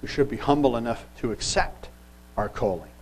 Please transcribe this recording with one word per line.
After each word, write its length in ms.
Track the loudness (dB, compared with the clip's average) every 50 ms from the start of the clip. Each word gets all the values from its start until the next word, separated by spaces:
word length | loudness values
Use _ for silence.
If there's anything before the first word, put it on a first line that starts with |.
We 60 | -8 -6
should 220 | 0 0 2 2
be 80 | 2 -4
humble 400 | 2 4 4 6 6 4 2 2
enough 280 | -2 -2 -4 -4 -6 -16 -14 -6
to 120 | -4 -4
accept 580 | -4 -2 -4 -2 0 0 0 0 -2 -12 -16 -18 -18 -20 -20 -20 -20 -20 -20 -10 -4 -4
our 120 | -4 -4
calling. 420 | -2 0 0 0 0 0 -6 -12 -20 -20